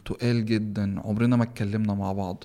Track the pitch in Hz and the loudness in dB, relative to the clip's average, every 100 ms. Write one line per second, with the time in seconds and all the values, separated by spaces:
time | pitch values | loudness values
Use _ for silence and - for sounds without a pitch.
0 | - 104 120 120 110 110 107 104 98 95 | -8 -2 0 0 2 0 0 -2 -2 -2
1 | 110 107 120 120 117 - 104 110 107 98 | -2 2 4 4 2 -2 -2 0 0 0
2 | 98 98 92 92 | -2 -2 -4 -6